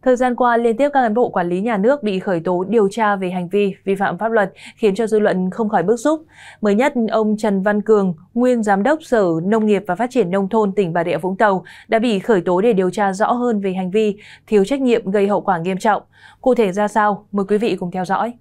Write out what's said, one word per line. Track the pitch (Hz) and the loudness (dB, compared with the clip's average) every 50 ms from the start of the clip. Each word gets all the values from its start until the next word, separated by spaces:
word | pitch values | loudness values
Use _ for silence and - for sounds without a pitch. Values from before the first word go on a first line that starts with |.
| - | 2
Thời | 254 254 | 2 2
gian | 233 254 254 247 | 2 2 -2 0
qua, | 226 254 240 233 | 0 0 2 2
liên | 233 233 233 226 | 2 2 0 0
tiếp | 220 269 294 285 | 2 0 2 2
các | 277 254 | 2 0
cán | 226 214 | 2 2
bộ | 233 247 - | 0 0 0
quản | - 196 175 175 | 0 -2 -2 0
lý | 175 180 | -2 -2
nhà | 196 240 233 | -2 -2 0
nước | 190 190 226 277 285 214 | 2 2 2 2 2 0
bị | 214 196 185 | -4 -4 -2
khởi | 180 - 185 170 | -2 -2 -2 -2
tố | 160 185 180 180 190 190 | 0 -2 -2 -2 -2 0
điều | 202 233 208 - 196 | 2 2 2 2 0
tra | - 226 208 202 | 0 0 0 0
về | 196 190 180 | 0 -2 -4
hành | 175 180 180 170 | -4 -6 -6 -2
vi | 180 208 208 196 190 - _ | 0 0 0 0 -2 -6 _
vi | 190 196 | -4 -2
phạm | 185 202 170 170 175 | 0 0 -4 -2 -2
pháp | 202 226 226 | -4 -2 0
luật, | 220 202 190 196 - - - - | 0 0 0 -4 -12 -20 -20 -12
khiến | _ - 214 190 | _ 0 0 2
cho | 196 233 | 2 -2
dư | 220 220 214 | 0 2 2
luận | 208 202 175 185 185 185 | 2 2 0 0 -2 -4
không | 185 - 226 208 | -2 -4 -4 0
khỏi | 202 196 165 | 0 0 2
bức | 180 226 | 2 0
xúc. | 240 - 294 311 311 311 _ _ - - - - _ | 0 2 0 0 0 -4 _ _ -20 -20 -20 -16 _
Mới | - 214 202 | -2 0 2
nhất, | 208 247 294 294 247 226 214 | 2 2 0 0 0 -2 0
ông | - 220 220 214 214 208 | 0 0 0 0 -2 -2
Trần | 214 220 202 196 190 | -2 -2 -2 0 0
Văn | 208 208 208 208 | 0 0 -2 2
Cường, | - 220 208 196 190 170 - - _ _ | 2 2 4 4 0 -2 -6 -10 _ _
nguyên | 233 240 254 247 240 214 | 0 2 2 2 2 2
giám | 208 202 190 202 | 0 0 2 2
đốc | 254 302 311 311 | 2 0 0 -2
Sở | - - 226 202 180 165 160 160 | -2 0 2 2 2 0 0 0
Nông | 190 214 226 214 | 0 0 2 2
nghiệp | 214 208 190 196 | 2 2 0 0
và | - 180 | -2 -4
Phát | 170 226 247 | -4 -4 -2
triển | - 262 214 175 | 0 0 0 0
Nông | 180 196 196 190 | 0 -2 -2 0
thôn | - 226 214 202 190 | 0 0 0 0 0
tỉnh | 208 202 170 165 | -2 -2 0 0
Bà | 175 170 | -2 -2
Rịa | 175 160 - | -2 -2 -4
Vũng | - 175 196 | -4 -4 -2
Tàu, | 190 233 214 196 156 - - - - - _ | 0 2 2 2 0 -4 -8 -20 -20 -8 _
đã | - 226 | -2 0
bị | 220 254 220 196 | 0 0 -2 -2
khởi | 180 - - 190 | 0 0 0 0
tố | 165 180 180 175 | 2 0 0 2
để | 190 240 233 | 2 2 2
điều | 185 190 180 | 2 0 0
tra | 180 - 208 196 190 | 0 0 -2 -2 0
rõ | 190 214 - 240 | -2 -2 -2 0
hơn | 240 240 247 233 208 | -2 0 -2 -2 -2
về | 196 196 185 | -2 -4 -4
hành | 185 185 185 | -4 -4 -2
vi | 175 220 220 214 202 208 - - - - _ | 0 0 0 0 -2 -4 -10 -20 -20 -20 _
thiếu | - 220 208 196 | 0 2 2 2
trách | 196 277 285 | 2 0 -2
nhiệm | 269 254 233 - - 185 | 0 0 0 0 0 -2
gây | 190 214 196 196 | -2 0 0 0
hậu | 208 185 | 0 -2
quả | - 202 190 165 | 0 -2 -2 -2
nghiêm | 165 180 190 185 | -2 -4 -4 -2
trọng. | - 220 208 - - _ _ _ - - - _ | 0 0 0 0 -4 _ _ _ -20 -20 -20 _
Cụ | - 262 247 | 0 0 2
thể | 247 233 196 175 | 2 2 0 0
ra | 202 208 208 | -2 -2 0
sao? | - - 208 208 202 185 - _ - | 0 0 0 0 0 -2 -8 _ -6
Mời | 202 196 190 | -4 -2 0
quý | 208 208 | 0 0
vị | 214 226 - 185 | 0 -2 -2 -4
cùng | 190 175 | -6 -8
theo | 175 185 185 | -6 -6 -4
dõi. | 170 196 - 202 233 247 - | -4 -2 -4 -4 -6 -8 -12